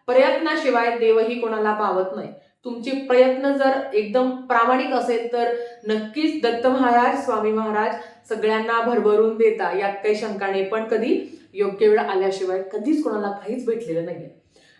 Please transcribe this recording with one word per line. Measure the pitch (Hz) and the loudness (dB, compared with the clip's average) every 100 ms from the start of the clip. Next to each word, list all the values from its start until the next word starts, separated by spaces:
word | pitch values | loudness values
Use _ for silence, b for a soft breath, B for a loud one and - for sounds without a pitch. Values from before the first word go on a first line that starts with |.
| - | 0
प्रयत्नाशिवाय | 254 294 - 311 320 285 240 233 233 | 4 4 4 0 0 0 2 0 0
देवही | 226 220 220 240 | 4 4 2 -2
कोणाला | 233 220 214 | -4 -2 0
पावत | 214 208 185 190 214 | 0 0 0 -2 -6
नाही. | 208 - B B 247 | -10 -14 B B -12
तुमचे | 233 233 | -8 -6
प्रयत्न | 269 269 247 262 262 277 | -4 2 4 4 4 0
जर | 277 269 269 - | 0 2 0 -2
एकदम | 208 202 247 254 | -2 0 0 0
प्रामाणिक | 254 - 233 233 262 294 | -2 -2 2 2 2 0
असेल | 269 240 226 233 | -2 0 -2 -2
तर | 240 233 240 B B 214 | -2 -2 -4 B B -4
नक्कीच | 214 214 294 311 - | -4 -4 -2 -2 0
दत्त | 233 233 254 | -2 0 0
महाराज, | 262 254 240 247 277 254 | 2 4 4 2 0 -2
स्वामी | 220 214 | -2 0
महाराज | 214 220 208 233 214 B B - | 0 -2 0 -2 -4 B B -8
सगळ्यांना | 214 214 220 226 233 | -2 0 0 0 0
भरभरून | 226 226 208 208 220 220 | 0 2 4 4 4 4
देता, | 220 214 175 185 | 2 2 -2 -2
यात | 196 | -2
काही | 196 214 214 | -2 -2 -2
शंका | 220 190 196 | -2 -4 -2
नाही. | 196 190 | -2 -2
पण | 220 | -2
कधी | 220 214 247 370 - - - | 0 0 2 0 -2 -14 -14
योग्य | 190 196 190 214 | -4 -2 2 4
वेळ | 214 | 4
आल्याशिवाय | 202 190 196 190 185 190 190 | 2 0 0 -2 -2 -4 -4
कधीच | 214 220 320 | -6 -2 0
कोणाला | 247 208 202 | 0 -2 -4
काहीच | 196 196 262 226 | -6 -8 -6 -2
भेटलेलं | 220 170 165 170 | -4 -2 -6 -6
नाहीये. | 165 - - _ b b b | -10 -14 -20 _ b b b